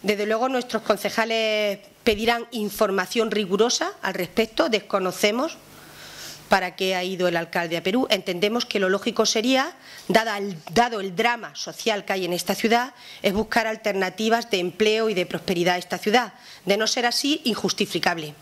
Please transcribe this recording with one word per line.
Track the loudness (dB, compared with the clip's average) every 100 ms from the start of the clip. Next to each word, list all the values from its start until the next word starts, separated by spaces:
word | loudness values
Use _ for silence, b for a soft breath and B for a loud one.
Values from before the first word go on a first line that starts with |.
desde | 0 0 0
luego, | 0 0
nuestros | -2 -2 -4
concejales | 0 0 0 0 0 2 2 2 0 -2 -10 _
pedirán | 0 2 2 0 -2
información | -6 -4 0 2 2 0 0 0
rigurosa | 0 0 2 2 2 -2 -4
al | -6 -4
respecto. | -4 0 -2 0 0
Desconocemos | 0 0 -2 -2 2 2 2 -2 -6 -20 B B B B B B B 2
para | 2 2 -2
qué | -2 0
ha |
ido | -2 0 0
el | 0
alcalde | -2 -4 -2 -2
a |
Perú. | 0 0 2
Entendemos | 0 0 0 0 0 -2
que | 0
lo | 2
lógico | 2 0 0 2
sería, | 2 2 2 0 -6 B B B
dada | 2 2 -4
el, | -6 -8 -2
dado | 2 2 0
el | -6 0
drama | 0 0 -6 -12
social | -12 -6 -2 -2
que | -2
hay | -2 -2
en |
esta | -2 -2 0
ciudad, | 2 2 0 -8 B B
es | 0
buscar | 0 0 0 0
alternativas | -2 -2 0 -2 0 2 2 2
de | -2
empleo | -2 2 2 4 2
y |
de | 0 -2
prosperidad | -4 -2 0 2 0
a |
esta | -2 -4
ciudad. | 2 2 0 -10 B B 0
De | 0
no | 2
ser | 2 0
así, | 0 0 0 0
injustificable. | 0 -2 -2 -2 0 0 -2 -6 -12